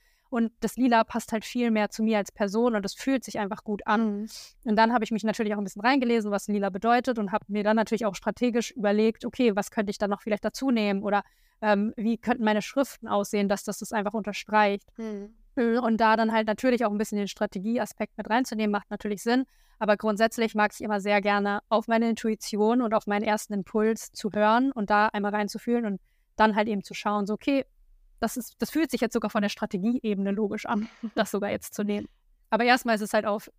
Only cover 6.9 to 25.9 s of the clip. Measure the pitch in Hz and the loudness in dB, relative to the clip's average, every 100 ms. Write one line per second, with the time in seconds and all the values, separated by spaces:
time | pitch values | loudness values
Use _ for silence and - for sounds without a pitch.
6.9 | 240 254 233 202 208 - 202 208 220 208 | 2 2 -2 0 -2 -2 -2 2 2 2
7.9 | 220 226 185 - 196 247 233 - - 202 | 0 -2 -4 -4 0 0 0 -2 -2 0
8.9 | 208 220 220 240 - 240 196 - - 208 | 4 2 0 -6 0 2 2 -2 -2 -4
9.9 | - 202 202 - 208 - - 269 233 208 | -2 -2 -2 -2 -4 -4 -4 0 2 2
10.9 | 196 208 202 - _ _ - 214 202 214 | 0 0 -2 -2 _ _ -4 2 2 2
11.9 | - 220 220 - 254 214 214 - - 285 | -2 -2 -2 -2 0 2 0 -2 -2 -2
12.9 | - 214 202 196 208 202 196 - 196 208 | -4 -4 -2 0 0 0 0 -4 -8 -6
13.9 | 226 202 220 196 196 - 214 208 202 _ | -4 -2 -4 -6 -8 0 2 4 2 _
14.9 | - 220 208 208 _ _ - 233 233 226 | -12 -10 -10 -12 _ _ 0 2 2 2
15.9 | 220 220 226 220 220 214 208 262 240 226 | 4 4 4 2 2 0 0 2 2 2
16.9 | 208 220 208 202 - 208 196 202 240 214 | 0 -2 -4 -4 -4 -6 -4 -2 -2 -4
17.9 | - 214 - 202 226 262 214 214 202 - | -6 -8 -8 -2 -2 -2 -2 -2 -2 -4
18.9 | 208 208 208 233 254 269 _ _ - 208 | -8 -6 -4 0 0 0 _ _ -4 2
19.9 | 202 220 202 226 - 220 214 208 - 214 | 2 2 2 2 2 -2 2 0 0 -4
20.9 | 208 196 202 202 202 202 208 - 220 226 | -2 2 2 4 2 0 -2 0 0 2
21.9 | 226 226 214 220 214 - 202 214 247 233 | 2 2 0 -2 -2 -4 2 4 4 2
22.9 | 220 - 208 220 214 - 208 175 220 220 | 0 0 -2 0 -2 -2 -6 -2 0 2
23.9 | 220 - - 214 208 208 226 269 262 202 | 0 -6 -8 -4 2 4 4 2 0 2
24.9 | 208 214 208 202 208 208 220 - 240 220 | 4 4 0 -2 -2 -4 -6 -2 -2 -2